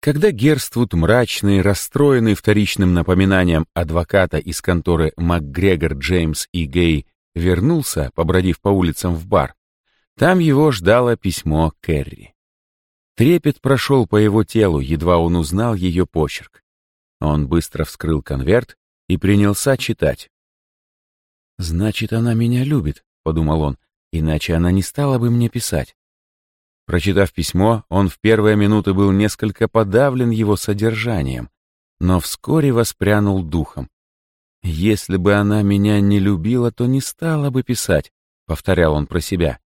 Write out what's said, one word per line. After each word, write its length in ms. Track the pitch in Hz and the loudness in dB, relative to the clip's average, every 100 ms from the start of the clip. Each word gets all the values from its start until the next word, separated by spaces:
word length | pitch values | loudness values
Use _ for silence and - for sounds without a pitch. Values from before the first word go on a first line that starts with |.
Когда 280 | - 143 208 | -2 0 0
Герствуд, 640 | 127 135 147 - - 120 | 2 2 2 -2 -2 -2
мрачный, 680 | 85 82 117 120 - 101 98 | 0 2 2 2 -2 0 2
расстроенный 720 | 95 98 - - 143 131 113 | 2 -2 -4 0 2 4 2
вторичным 600 | 98 - 107 101 - 92 | 0 2 2 0 0 2
напоминанием 760 | 87 82 90 95 98 90 80 80 | 2 2 2 2 2 2 0 -2
адвоката 640 | - 85 80 85 101 90 82 | -6 -4 -4 0 0 0 -2
из 240 | 92 82 | -6 -8
конторы 520 | - 87 80 82 80 - | -2 -2 0 0 0 -2
«МакГрегор», 800 | 85 85 71 67 95 87 78 | -2 -2 -4 -2 0 2 -2
Джеймс 560 | 71 69 90 80 78 - | -4 -2 -2 0 -4 -6
и 140 | 90 78 | -6 -4
Гей, 420 | 87 85 76 - _ _ 87 | 0 2 0 -4 _ _ -4
вернулся, 760 | 87 87 117 170 135 - 67 | 0 0 0 0 -2 -6 -6
побродив 460 | - 82 92 92 82 | -4 0 2 0 0
по 80 | 101 | 0
улицам 480 | 98 87 76 90 85 | 2 0 -2 -4 -6
в 100 | 90 | -2
бар, 300 | 98 67 _ _ _ _ _ _ - | 0 0 _ _ _ _ _ _ -2
там 220 | 151 185 | 0 2
его 320 | 165 139 156 | 2 2 2
ждало 440 | 113 87 117 123 113 | 0 2 2 2 0
письмо 560 | 98 - 80 78 80 - | -4 -4 -2 0 0 -2
Кэрри. 560 | - 76 67 - - _ _ _ _ _ _ _ _ - | -4 -4 -4 -12 -20 _ _ _ _ _ _ _ _ 0
Трепет 460 | 123 170 151 - | 2 2 0 -2
прошел 440 | 131 135 - 135 110 | 0 0 2 0 2
по 120 | 107 | 2
его 260 | 107 104 | 2 2
телу, 380 | 104 110 104 76 | 0 2 2 2
едва 380 | 65 80 85 87 | -2 -2 2 2
он 180 | 85 87 | 2 0
узнал 360 | 76 90 120 | -2 -2 -2
ее 320 | 104 92 87 87 | -2 -2 0 -2
почерк. 600 | 82 73 - - _ _ _ _ _ _ _ | -2 -4 -4 -18 _ _ _ _ _ _ _
Он 260 | 76 76 69 | -2 -2 0
быстро 380 | 85 - - 78 | -2 -2 -8 -8
вскрыл 360 | - 80 76 | -6 -4 -4
конверт 560 | - 69 67 113 117 - _ _ _ | -4 -6 0 0 0 -20 _ _ _
и 80 | 87 | -2
принялся 640 | 95 101 101 101 - 135 | 2 2 2 0 -2 -2
читать. 520 | - 113 76 - - _ _ _ _ _ _ _ _ _ _ _ _ - | -4 -2 -2 -2 -12 _ _ _ _ _ _ _ _ _ _ _ _ -10
«Значит, 540 | 87 82 107 - 110 | -6 -2 -2 -4 -4
она 220 | 113 120 | -2 -2
меня 320 | 113 117 123 135 | 0 0 -2 0
любит», 400 | 151 76 71 _ _ | -2 -2 -8 _ _
подумал 380 | - 80 78 78 | -4 -2 0 0
он, 160 | 76 65 _ _ _ | -2 -6 _ _ _
«иначе 440 | 82 78 78 - 82 | -4 -2 -2 -2 0
она 140 | 87 | 2
не 120 | 95 | 0
стала 360 | 92 - 143 131 | -2 -4 -2 0
бы 120 | 117 | 0
мне 180 | 120 117 | 0 -2
писать». 480 | 120 - 82 65 _ _ _ _ _ _ _ _ _ - | -4 -6 -6 -6 _ _ _ _ _ _ _ _ _ -4
Прочитав 460 | 85 95 95 98 | -2 0 0 0
письмо, 540 | - 80 87 104 113 - | -2 -4 0 0 0 -2
он 200 | 92 98 | -2 -2
в 100 | - | -2
первые 360 | 107 110 107 104 | 0 2 4 2
минуты 380 | 101 107 98 | 2 2 0
был 180 | 95 101 | 0 2
несколько 560 | 98 104 - 110 - 110 | 2 0 -2 -6 -2 -2
подавлен 640 | 113 101 104 139 131 120 | 0 2 2 2 0 -2
его 280 | 110 107 101 | 0 0 -2
содержанием, 920 | - 101 110 110 117 104 67 64 58 _ _ _ _ _ | -2 -2 -2 -2 -4 -4 -4 -6 -10 _ _ _ _ _
но 200 | 90 92 | 0 0
вскоре 540 | - - - 156 143 | -2 -12 -2 0 2
воспрянул 680 | 117 117 - 95 107 101 95 | 2 -2 -2 0 2 2 0
духом. 480 | 82 82 73 - 65 _ _ _ _ _ _ _ | -2 -4 -4 -8 -14 _ _ _ _ _ _ _
«Если 540 | 92 78 98 104 - 95 | -8 -2 0 0 -2 0
бы 160 | 90 | 2
она 280 | 101 104 104 | 2 2 2
меня 380 | 101 101 104 104 | 2 2 2 2
не 180 | 101 101 | 2 2
любила, 520 | 98 98 87 123 120 | 2 0 -2 0 -2
то 140 | - 123 | -2 -2
не 140 | 135 | -2
стала 500 | 131 - 165 156 143 | -4 -8 -4 -2 -2
бы 140 | 127 | -4
писать», 480 | 123 120 - 80 - _ _ _ _ | -4 -6 0 -2 -2 _ _ _ _
повторял 480 | 80 - 90 82 | -8 -2 2 2
он 140 | 76 71 | 2 -2
про 140 | 87 | -4
себя. 380 | - 92 80 - _ | -4 -2 -2 -4 _